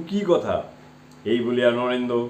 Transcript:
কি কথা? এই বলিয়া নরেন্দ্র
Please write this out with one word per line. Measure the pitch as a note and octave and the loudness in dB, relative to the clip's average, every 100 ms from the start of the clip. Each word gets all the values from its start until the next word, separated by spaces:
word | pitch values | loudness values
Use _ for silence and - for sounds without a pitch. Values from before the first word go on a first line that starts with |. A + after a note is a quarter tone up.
| E3+ | 0
কি | G3 F3 | -4 2
কথা? | E3 A2 E2+ - - - - - - | 2 2 -4 -4 -14 -20 -20 -20 -10
এই | G#2 A#2+ | -2 0
বলিয়া | A#2 B2 A#2+ | 0 2 2
নরেন্দ্র | A#2 B2 B2+ B2 A#2+ A#2+ | 2 0 -2 0 0 -2